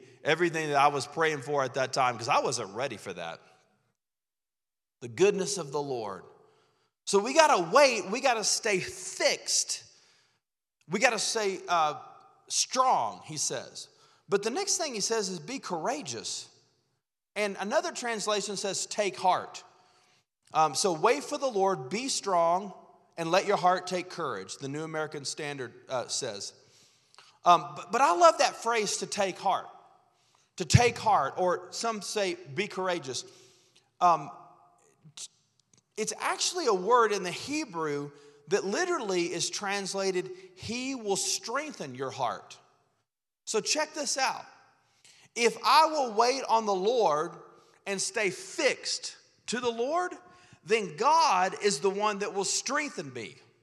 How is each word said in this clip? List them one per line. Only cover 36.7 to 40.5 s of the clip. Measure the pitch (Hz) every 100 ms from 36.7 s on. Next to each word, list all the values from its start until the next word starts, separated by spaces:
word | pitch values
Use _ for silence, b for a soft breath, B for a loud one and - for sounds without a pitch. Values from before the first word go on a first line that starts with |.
word | 196 180 247 226
in | 202
the | 180
Hebrew | 160 - 302 302 170 156 143 143 B B B -
that | 185 175
literally | 226 359 339 220 185 175
is | 170 -
translated, | - 202 202 190 196 196 180 180 B B